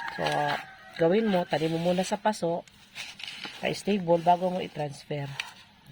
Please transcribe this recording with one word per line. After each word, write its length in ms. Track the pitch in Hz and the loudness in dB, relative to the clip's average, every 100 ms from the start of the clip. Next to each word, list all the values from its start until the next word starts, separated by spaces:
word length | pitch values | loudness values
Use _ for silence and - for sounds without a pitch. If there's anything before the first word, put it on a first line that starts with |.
| - | -10
So, 80 | - 156 147 147 143 - - - - | -2 0 2 0 -2 -6 -18 -18 0
gawin 240 | 165 202 226 | 4 4 4
mo, 160 | 185 175 | 2 2
tanim 240 | 151 160 | 0 0
mo 80 | 165 | 0
muna 240 | 170 180 185 | 2 2 0
sa 160 | 202 | 0
paso, 400 | 214 214 170 170 - - - - - - - - - - | 0 0 -2 -2 -6 -20 -20 -16 -14 -12 -14 -12 -14 -4
pa-stable, 640 | - 151 - 208 170 170 | -2 -2 0 0 4 4
bago 320 | 165 175 185 | 6 4 4
mo 80 | 180 | -2
i-transfer. 640 | - - 147 139 - 147 139 139 - - - - - | -4 -4 -6 -6 -8 -6 -6 -8 -10 -12 -20 -20 -20